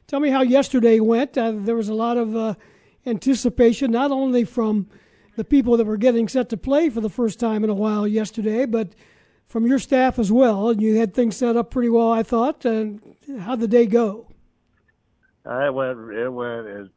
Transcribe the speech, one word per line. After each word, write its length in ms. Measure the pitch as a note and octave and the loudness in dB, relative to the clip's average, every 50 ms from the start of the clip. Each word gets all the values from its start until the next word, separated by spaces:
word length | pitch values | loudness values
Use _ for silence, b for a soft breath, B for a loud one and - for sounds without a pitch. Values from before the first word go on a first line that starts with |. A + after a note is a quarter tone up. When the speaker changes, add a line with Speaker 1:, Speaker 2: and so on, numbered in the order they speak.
| _ | _
Speaker 1:
Tell 120 | - C#4+ C#4 | -6 -4 -2
me 120 | D4+ C#4+ | 0 2
how 100 | C4 C4+ | 2 2
yesterday 580 | C4 A#3+ B3+ C#4 C4+ - - B3 A3 A#3 A3+ A3+ | 2 4 4 4 2 2 2 4 4 6 6 4
went. 380 | A3 A3 A3+ A#3 C#4+ C#4 - | 4 4 2 2 0 -2 -2
Uh, 140 | C4+ A3+ A3+ A3 | -4 -2 -2 -4
there 220 | G#3 G3 A3 A#3 | -4 -4 -4 -4
was 140 | A#3 G#3+ G#3 | -4 -4 -4
a 40 | A3 | -4
lot 240 | A3 A3+ A#3 A#3+ | -4 -2 -2 -2
of, 180 | A#3+ A#3 G#3+ A3 | -2 -2 -4 -4
uh, 200 | A3+ A3 A3 G3 - b b b b b b b b b | -4 -4 -4 -6 -8 b b b b b b b b b
anticipation, 840 | B3 A#3 F3+ - C4+ C4+ - - A#3+ - - A#3+ A#3 A3+ - C#4 A#3+ | -6 -6 -2 0 0 0 0 0 0 2 4 4 4 4 2 0 0
not 180 | A3+ A#3+ C#4 C#4+ | 0 0 0 0
only 340 | C#4 C4+ C4+ C4 B3 B3 A#3 | 0 0 0 0 0 0 -2
from 440 | - - A#3+ A3 G#3+ G#3+ G#3 F#3 - b b b b b b b b b | -2 -2 -2 -2 0 0 -2 -4 -6 b b b b b b b b b
the 80 | - G#3+ | -8 -2
people 340 | - D4 C#4 A3 A#3+ A#3 | 2 2 2 4 4 2
that 80 | A#3 A3+ | 2 2
were 120 | G#3 G#3+ | 0 0
getting 300 | G3+ A3+ B3+ A#3 A#3 A3+ | 2 2 2 2 2 0
set 220 | F#3+ - C4 B3 B3 | 0 0 -2 -2 -2
to 80 | A3+ | -6
play 320 | F3 - C4 C#4 D4+ E4+ D4+ | -6 -2 0 0 2 2 0
for 120 | G#3+ A3+ | -2 -4
the 80 | G#3+ G#3 | -6 -4
first 300 | - - A#3+ A3 - - | -4 -2 -4 -4 -2 -2
time 240 | A#3+ A3+ A3 G#3+ A3 | -2 -2 -2 0 0
in 60 | G#3+ | -2
a 60 | G3+ | -2
while 320 | G3 G#3+ G#3+ G#3+ G#3 G#3 | 0 -2 -2 -2 -2 -2
yesterday, 580 | G#3 G#3+ A3 G#3+ - - A3+ G#3 A3 G#3+ A#3 C#4 | 0 0 -2 -2 -4 -6 -4 -4 -2 0 0 0
but 300 | A#3+ G#3+ A3+ G#3+ F3 - b b b b b b b b b b | 0 -2 -2 -4 -4 -10 b b b b b b b b b b
from 220 | _ - A3+ A3+ | _ -4 0 2
your 100 | A#3+ C4+ | 2 2
staff 400 | C4 - - C#4 B3+ B3+ B3+ - | 0 0 0 2 2 2 2 0
as 140 | B3 A3 F#3 | 0 0 2
well. 380 | G#3+ B3 C4+ A#3+ G#3 F#3+ G#3 A#3 | 4 4 4 4 2 2 0 0
And 120 | A#3 G#3 | 0 0
you 140 | A3 A3 G#3+ | 2 2 2
had 180 | A3 A#3 G3 - | 2 0 0 0
things 220 | B3+ B3 A3+ F#3+ | 0 -2 0 -2
set 200 | - B3+ A#3 A3+ | -2 -2 0 0
up 120 | A#3 A#3 - | 0 -2 -2
pretty 200 | - C4 A#3+ A#3 | -2 -2 0 2
well, 220 | A3+ A#3 A#3 A3+ | 2 2 2 2
I 120 | A3+ A3+ A3 | 2 0 -2
thought. 420 | - B3 A3+ A#3 C#4 - - - | -2 0 0 0 0 -2 -2 -2
And 360 | B3 A3+ A3 G#3+ G#3+ G#3 G#3 - - - _ _ C#4+ C#4 A3+ | -2 -2 -2 -4 -6 -8 -12 -18 -20 -20 _ _ -14 -12 -10
how'd 180 | F3 G#3+ C4 A3+ | -8 -6 -4 -4
the 80 | A#3 | 0
day 180 | G#3 A3+ A#3+ A#3+ | 2 4 4 4
go? 420 | G3 G3+ A#3 A#3 G#3 G3+ A#3 - - - _ _ _ _ _ _ _ _ _ _ _ _ _ _ _ _ _ _ _ _ _ - | 4 4 2 2 0 -4 -8 -14 -20 -20 _ _ _ _ _ _ _ _ _ _ _ _ _ _ _ _ _ _ _ _ _ -12
Speaker 2:
Uh, 220 | A#2 A#2+ B2+ C#3+ | -8 -6 -4 -2
it 60 | C#3+ C3 | -2 -2
went, 260 | C3+ C3 B2+ B2+ A#2 A2 A2+ | -2 -4 -6 -6 -8 -10 -10
it 180 | G#2 A2+ A#2+ B2+ | -6 -6 -6 -6
went 380 | B2+ B2 A#2+ A#2+ A#2 A#2 A2+ | -6 -6 -8 -8 -8 -8 -10
as 200 | G#2 G2+ G2+ G2+ F#2+ _ | -12 -12 -14 -14 -16 _